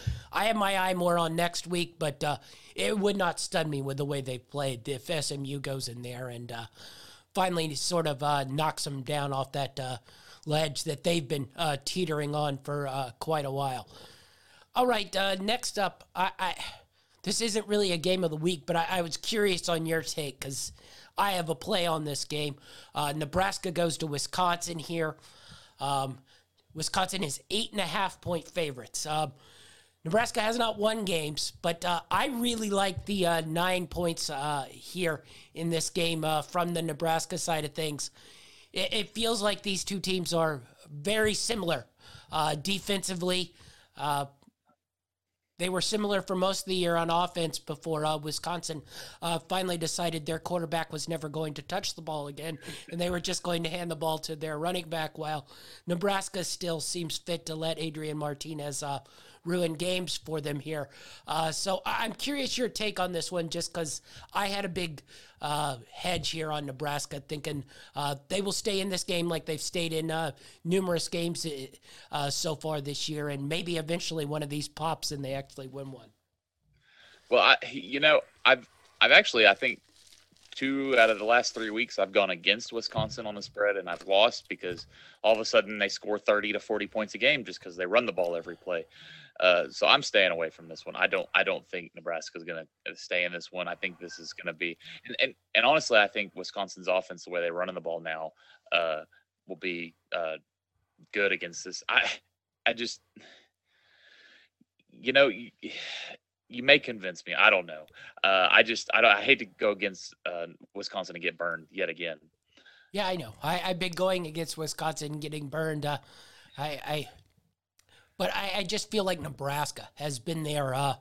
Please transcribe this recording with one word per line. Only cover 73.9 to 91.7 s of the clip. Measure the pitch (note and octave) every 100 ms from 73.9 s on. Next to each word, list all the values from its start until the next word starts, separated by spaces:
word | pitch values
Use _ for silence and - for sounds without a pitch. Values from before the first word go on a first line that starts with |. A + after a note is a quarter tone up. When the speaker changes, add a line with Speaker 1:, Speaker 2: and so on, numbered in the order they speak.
| E3+ - E3 C#3+
Speaker 1:
one | D3+
of | D3
these | D3 C#3
pops | - D#3+ D#3+ -
and | D3
they | C#3
actually | C3+ C#3 - C3
win | C3+ C3+
one. | B2+ A2+ _ _ _ _ _ _ _ _ _ - - _
Speaker 2:
Well, | -
I, | G#2+ C3+ -
you | C3+ F#2 C3+
know, | D3+ D3+ - _
I've, | B2 C3 A#2 _ - _
I've | A2
actually, | D3+ G#3 A#2+ G#2+
I |
think, | F#2+ B2+ - _ _ - - _ _ -
two | - C3+ C#3 C3+ B2+
out | A2+
of | G#2+
the | G#2+
last | A#2+ A#2+
three | - A2
weeks, | G#2+ A#2+ -
I've | G2
gone | G#2+ F#2+
against | F2+ F2 G#2 A#2
Wisconsin | A#2 - A2+ G#2+ - G#2+
on | G#2
the |
spread, | G2 - G#2 G2
and | F2+
I've | E2+ -
lost | G2 A2+ - -
because | - F#2 F2 - - - -
all | G#2+
of | A2
a | A2
sudden | A2+ G2+ G#2+
they | G2+
score | - - G#2
thirty | - G#2 G#2
to | G2+
forty | - G#2+ G#2
points | A2 G#2+
a | G#2+
game | B2 D3 G#2+
just | -
'cause | - F2
they | F2+
run | A2 A#2+
the |
ball | F#2 F2 E2+
every | E2 E2
play. | - F2 D#2+ - - - - -
Uh, | F#2 F2 C#2+
so | - -
I'm | C3+
staying | - G#2+ F#2
away | E2+ E2
from | - E2+
this | D#2+
one. | - -
I | F#2
don't, | F#2 F2 -
I |
don't | F#2+ F2+ -